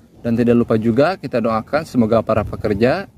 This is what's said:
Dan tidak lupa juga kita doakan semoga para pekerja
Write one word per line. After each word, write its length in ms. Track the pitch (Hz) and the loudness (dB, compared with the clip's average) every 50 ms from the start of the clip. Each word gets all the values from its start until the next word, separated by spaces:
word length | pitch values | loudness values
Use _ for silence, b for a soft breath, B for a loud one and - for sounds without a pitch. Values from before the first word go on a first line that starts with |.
| - _ _ - | -20 _ _ -10
Dan 160 | - 120 117 | -6 -2 0
tidak 240 | 120 120 120 120 120 113 - | 0 2 2 2 2 2 0
lupa 80 | 117 | 0
juga 400 | 110 107 117 110 127 147 175 190 | 0 0 0 2 2 2 0 0
kita 240 | - - 131 123 117 | -4 -8 -6 -4 -4
doakan 480 | 110 117 113 113 - - 139 151 165 - | -2 -2 -2 -4 -4 -4 -4 -4 -4 -2
semoga 320 | - 127 113 104 117 110 | -2 0 0 2 2 0
para 240 | 107 - 110 110 101 | 0 0 0 -2 -2
pekerja 640 | - - 101 - 107 104 98 117 127 156 190 196 - _ | -4 -6 -6 -4 -4 0 0 2 0 0 -2 -6 -12 _